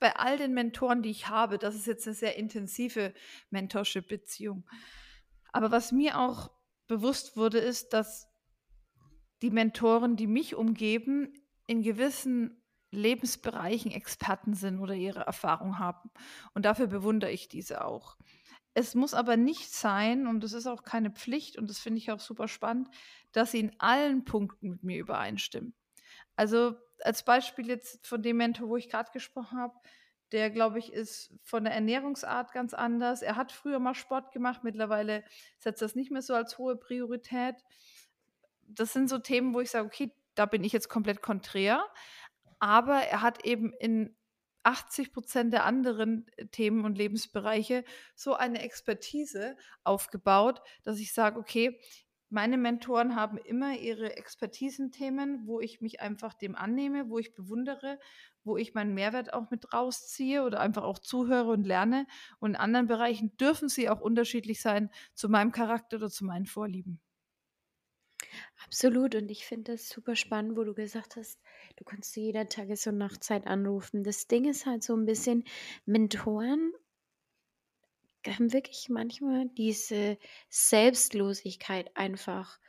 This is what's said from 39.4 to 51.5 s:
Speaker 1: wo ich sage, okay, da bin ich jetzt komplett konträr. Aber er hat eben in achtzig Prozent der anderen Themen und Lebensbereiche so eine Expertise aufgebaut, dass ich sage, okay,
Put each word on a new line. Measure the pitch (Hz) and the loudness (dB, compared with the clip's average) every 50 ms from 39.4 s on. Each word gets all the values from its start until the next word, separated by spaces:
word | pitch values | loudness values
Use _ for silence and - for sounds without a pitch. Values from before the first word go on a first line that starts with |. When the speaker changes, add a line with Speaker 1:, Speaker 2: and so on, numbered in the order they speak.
| 247 262 233 | 2 2 0
Speaker 1:
wo | 247 247 | 0 -2
ich | 240 | 0
sage, | - 233 214 | -2 -2 -2
okay, | 214 - - 277 226 - _ _ _ _ | -2 -4 -6 -6 -6 -6 _ _ _ _
da | - 208 | 0 2
bin | 208 226 214 175 | 2 2 0 2
ich | 214 - | 2 0
jetzt | 220 - - | 0 0 0
komplett | - 233 208 214 202 202 - | -2 0 0 0 -2 -2 -2
konträr. | - 208 190 - - - 196 190 202 226 294 392 415 - - - - - - - - _ _ _ _ _ _ | -2 -2 -4 -4 -4 -2 2 2 4 4 2 0 -2 -8 -14 -20 -20 -20 -20 -20 -20 _ _ _ _ _ _
Aber | 214 202 208 233 240 262 285 | 4 8 8 8 8 8 4
er | 277 - - - 208 220 | 4 4 2 2 2 4
hat | 240 233 - - | 2 2 2 0
eben | 214 240 226 226 220 - - | 0 0 0 0 -2 -4 -2
in | - 226 226 220 220 208 - _ _ _ _ _ _ _ _ _ - | 0 2 2 2 2 -2 -4 _ _ _ _ _ _ _ _ _ 2
achtzig | 226 254 - - - - - 269 - - | 2 2 2 -2 -8 -6 -6 -6 -6 -8
Prozent | 254 233 - - 262 240 233 220 | -10 -12 -2 0 0 2 4 4
der | 220 - | 4 4
anderen | - 240 269 254 254 226 214 220 220 226 220 226 - _ - 226 208 | 4 2 2 2 0 0 0 0 0 0 -2 -4 -8 _ -16 -16 -12
Themen | - - 220 208 214 226 214 | -4 0 2 2 2 2 2
und | 214 208 196 | 0 0 0
Lebensbereiche | 208 208 208 220 - - - 208 202 214 220 214 214 - 254 247 247 - - - - - _ | 0 0 0 -2 -6 -4 -6 -4 -2 0 0 0 0 0 0 -2 -2 -6 -12 -20 -20 -20 _
so | - - 277 269 | -8 -2 -2 0
eine | - - 247 233 220 | 0 0 -2 -2 -4
Expertise | - 233 - - - - 214 220 - - - 294 302 294 - 196 202 247 269 - - - - - _ | -6 -8 -10 -6 -4 -4 -4 -4 -6 -6 -6 -6 -6 -6 -6 -6 -6 -8 -8 -12 -18 -20 -20 -4 _
aufgebaut, | - 196 196 - - - 196 - 202 196 196 208 240 262 - - - - - _ | 0 0 0 -2 -6 -8 -2 4 6 6 8 6 6 2 0 -6 -20 -20 -10 _
dass | - 214 208 | -6 -6 -4
ich | 220 - - | -6 -4 0
sage, | - 226 214 214 240 | 2 2 2 2 -2
okay, | 214 - | -6 -2